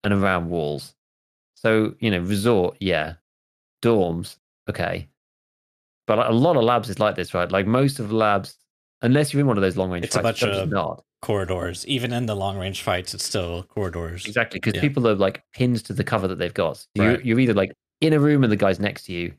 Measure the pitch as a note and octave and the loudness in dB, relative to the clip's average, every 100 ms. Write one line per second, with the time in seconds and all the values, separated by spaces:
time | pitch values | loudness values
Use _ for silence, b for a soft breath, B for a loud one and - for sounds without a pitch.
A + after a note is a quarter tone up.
0 | G#2 G2+ G2 F#2 E2+ F2 D2 D2 - _ | 2 2 2 2 0 -2 -2 -4 -10 _
1 | _ _ _ _ _ _ A#2 A2 G#2+ - | _ _ _ _ _ _ 2 2 2 0
2 | A#2 F#2 F2 G2+ A2 G#2+ F2 - G2 E2 | 0 0 0 0 4 4 2 -2 -2 0
3 | D2+ D#2+ _ _ _ _ _ _ A#2+ A2 | -2 -8 _ _ _ _ _ _ 2 4
4 | F2+ E2+ F2+ - _ _ - G2+ F2 F2 | 2 -2 -8 -14 _ _ -10 -4 -4 -4
5 | - _ _ _ _ _ _ _ _ _ | -10 _ _ _ _ _ _ _ _ _
6 | - A2 A#2+ A#2 D3+ D#3 A2+ A#2+ A2 G2 | -2 0 2 2 4 4 4 2 -2 0
7 | G#2+ F#2+ F2 F2+ F2 F#2 G2+ B2 C#3 C#3 | 0 0 -4 -2 0 0 2 2 2 0
8 | G#2 A2 G#2+ G2+ F#2+ - _ _ _ _ | -4 0 2 0 -2 -18 _ _ _ _
9 | A#2+ C3+ C#3+ C#3+ C#3+ G#2 F#2+ F#2 F#2 F2+ | 2 2 2 0 2 2 0 0 -2 -2
10 | G#2+ A2+ A2 A2 A#2 G2 F#2 G2 D#2+ - | -4 -2 -2 0 -2 -2 -2 -2 -4 -6
11 | _ _ - G#2 F#2 F2+ F2 F2 - C3 | _ _ -4 -2 0 -4 -4 -8 -6 -4
12 | A#2+ A#2+ A#2+ G#2 G2 G2 F#2 F#2 - F2+ | -4 -4 -4 -4 -4 -4 -6 -6 -4 -4
13 | F2+ G2+ - G#2+ F2 E2+ F#2 - F#2+ F2 | -4 -10 -6 -4 -4 -6 -8 -6 -6 -6
14 | E2 F2 G#2 G#2+ A2+ G2 - B2+ D3 C#3 | -8 -10 -6 -4 -4 -2 -4 0 0 2
15 | A#2 G#2 G2 - _ - B2 A#2 - F#2+ | 2 2 0 -2 _ -2 0 0 -4 -4
16 | G2+ A2+ F#2+ F2+ F2 - E2+ C#2 - - | -2 0 -2 -4 -6 -2 -2 -4 -8 0
17 | G#2 A#2+ B2+ A#2 B2+ G2+ G2 - _ _ | 2 2 2 2 4 2 0 -4 _ _
18 | D#3 D#3 D3 D3 B2 G#2 G2+ F#2+ G2+ - | 2 4 4 4 4 4 2 2 -2 -4
19 | - F2 F2 | -10 -8 -8